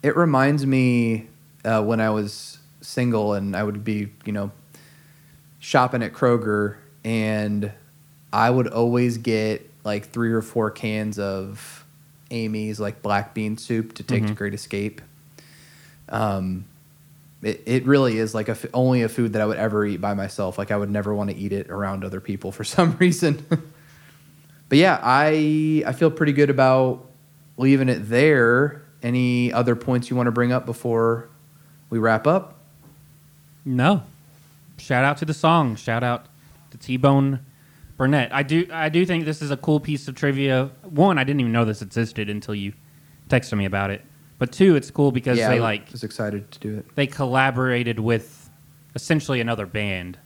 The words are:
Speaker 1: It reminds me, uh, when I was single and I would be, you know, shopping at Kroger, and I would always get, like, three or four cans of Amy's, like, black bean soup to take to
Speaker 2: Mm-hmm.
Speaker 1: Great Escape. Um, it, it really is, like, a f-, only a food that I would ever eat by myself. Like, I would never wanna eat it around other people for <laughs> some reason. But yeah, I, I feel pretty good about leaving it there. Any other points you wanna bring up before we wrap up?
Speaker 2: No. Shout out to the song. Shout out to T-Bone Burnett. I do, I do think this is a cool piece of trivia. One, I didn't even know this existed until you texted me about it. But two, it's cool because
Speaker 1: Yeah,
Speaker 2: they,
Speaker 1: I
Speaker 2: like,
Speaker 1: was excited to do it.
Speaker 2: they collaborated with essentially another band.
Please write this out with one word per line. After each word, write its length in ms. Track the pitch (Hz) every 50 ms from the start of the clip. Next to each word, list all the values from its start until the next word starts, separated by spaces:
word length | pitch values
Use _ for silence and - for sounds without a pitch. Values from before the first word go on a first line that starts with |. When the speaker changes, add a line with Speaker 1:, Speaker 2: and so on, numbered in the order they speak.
| -
Speaker 1:
It 140 | 147 143
reminds 480 | 160 175 165 143 131 131 139 147 147 139
me, 600 | 135 135 131 127 127 123 120 117 113 113 107 110 - - _ _ - _ _ _
uh, 180 | 113 113 110 107
when 180 | 107 117 110
I 100 | 110 110
was 480 | 107 107 104 101 - - - - - - - - _ _
single 540 | - - - - 123 123 117 110 104 104 104
and 220 | 101 98 101 98
I 80 | 92 107
would 180 | 104 101 104 104
be, 240 | 113 107 104 101 101 - - -
you 80 | 107 104
know, 200 | 104 101 101 - - - _ - - - - - - _ - _ _ _ _ - - _ _ _ _
shopping 440 | - - - 139 127 127 - 123 113
at 80 | 98 -
Kroger, 640 | - - 123 120 117 110 110 104 104 104 101 101 - - - - - _
and 680 | 113 113 113 110 107 110 107 104 104 104 104 104 104 104 - - _ _ _ _ _ _ _ _ _ -
I 160 | 110 113 120
would 200 | 123 127 123 113
always 500 | - 113 117 120 120 123 123 123 117 113
get, 500 | 117 120 113 110 110 107 107 - - - - _ _
like, 220 | 107 104 104 104 -
three 220 | - 117 117 113 113
or 80 | 113 110
four 280 | - - 120 110 107
cans 480 | 104 - - 110 107 110 107 107 104 101
of 680 | 101 98 98 95 95 98 101 104 - - - - - - _ - - _ _ _ _ _
Amy's, 480 | 123 117 113 110 107 110 107 107 107 104
like, 220 | 107 101 98 - -
black 320 | 104 101 101 101 - -
bean 240 | 113 107 107 107 110
soup 340 | - - 120 113 110 110 -
to 80 | - 104
take 160 | - 123 117 110
to 40 | 104
Speaker 2:
Mm-hmm. 60 | 107
Speaker 1:
Great 180 | 104 104 101 101
Escape. 480 | 101 - - - 101 101 107 - - - - _ - _ - _ - - - - - - - - - - - - - - -
Um, 560 | - 110 110 107 98 98 92 92 92 92 98 - - - _ _ _ _ _ _ - - _ - _ _ -
it, 200 | 110 104 - -
it 180 | - 123 127 -
really 300 | 131 139 139 135 123 110 110
is, 160 | 110 107 107
like, 140 | 110 107 -
a 40 | 110
f-, 140 | - - - -
only 300 | 123 127 127 127 123 117
a 60 | 113
food 240 | - - 120 113 101
that 80 | 110 107
I 40 |
would 100 | 107 110 -
ever 260 | 107 110 104 104 104
eat 160 | 104 101 85
by 140 | 95 101 104
myself. 420 | 101 98 98 - - 101 92 92
Like, 140 | - 101 -
I 60 | 107
would 140 | 104 101 101
never 240 | 101 104 98 104 104
wanna 200 | 104 104 101 92
eat 160 | - 98 101 98
it 160 | 98 - -
around 360 | 85 98 101 98 98 95 98
other 160 | 95 95 95
people 320 | - - 98 98 - 95 95
for 120 | - 104
<laughs> 120 | - -
some 200 | - 175 165 - -
reason. 460 | 180 180 165 - 175 160 139 - - - 170 - - - - - - - - - - - - - - - - - - - - _ - -
But 80 | 135 139
yeah, 200 | 175 190 160 - -
I, 800 | 120 127 135 147 156 156 156 151 151 156 156 156 156 156 151 -
I 60 | - 127
feel 180 | - 170 160
pretty 220 | 156 - 160 147 143
good 160 | 139 147 139
about 560 | 139 131 135 131 131 131 131 127 123 127 - - - _ _ _ _ _ _ - _ -
leaving 300 | 131 135 139 135 135 127
it 180 | 123 80 104 104
there. 760 | 117 120 143 156 151 131 120 117 120 123 143 147 147 - - - _ _ -
Any 500 | 117 120 127 123 123 123 123 123 120 -
other 220 | 117 123 123 120
points 360 | 120 - - 127 123 120 -
you 60 | 127
wanna 140 | 123 123 120
bring 220 | 113 120 120 120 123
up 120 | 127 127
before 640 | 120 117 - - 123 117 113 113 117 117 117 120 - - _ _ - _ _ _ _ - - - -
we 100 | 117 113
wrap 280 | 110 113 110 110 -
up? 280 | 147 165 190 190 - - - - _ _ - - - - - - - - - _ - _ _ _ - - _ -
Speaker 2:
No. 400 | 139 127 123 127 160 208 175 - - - - _ - - - - - _ _ _ - - -
Shout 260 | - - 135 123 131
out 120 | 139 147 143
to 60 | 170
the 100 | 151 151
song. 400 | - - 160 165 170 151 123 110
Shout 280 | 110 - - 113 117 123
out 220 | 123 120 120 - - _ - _ - - _ - _
to 80 | - -
T-Bone 600 | - - 123 127 131 139 139 139 139 135 139 127 - - - _ - _ _ - - - -
Burnett. 360 | - 131 131 147 147 123 - -
I 100 | 139 143
do, 220 | 135 156 165 180 180 156
I 160 | 165 156 156
do 140 | 151 170 180
think 200 | 175 180 165 160
this 180 | 151 156 151 156
is 80 | 143
a 60 | 143
cool 240 | 131 - - 151 147
piece 260 | - 151 151 135 - -
of 60 | 131
trivia. 560 | - - 143 139 135 139 135 131 127 131 139 143 - -
One, 360 | 190 160 147 170 196 180 147
I 60 | 127
didn't 160 | 135 143 143
even 120 | 127 117 113
know 120 | 117 117
this 180 | 110 107 - 107
existed 480 | 95 - 117 117 110 - - 107 101
until 240 | 104 104 - - 107
you 180 | 104 98 98 101 - - - _ - _ - - _ - -
texted 300 | - 123 - - - 104
me 60 | 98
about 260 | 95 98 98 98 98
it. 120 | 98 104 - - - _ - - - -
But 140 | - - -
two, 240 | - 190 190 165
it's 140 | 143 - -
cool 200 | - - 143 139 123
because 240 | 120 - 135 123
Speaker 1:
Yeah, 120 | 117 113 107
Speaker 2:
they, 60 | 127 117
Speaker 1:
I 20 |
Speaker 2:
like, 300 | 113 113 107 104 - - -
Speaker 1:
was 100 | 120 -
excited 460 | 104 - - 110 104 104 101 101 - -
to 60 | -
do 160 | - 110 107 107
it. 160 | - - -
Speaker 2:
they 120 | - 143
collaborated 920 | 135 - - 143 127 123 131 131 131 123 123 127 127 123 120 120 117 117 110
with 500 | 107 113 117 113 113 - - - - - - _ - - _ _ _ _ -
essentially 460 | - - - 165 156 143 - 135 123
another 260 | 117 117 117 110 104
band. 500 | 90 - 107 104 101 95 92 87 90 87 - _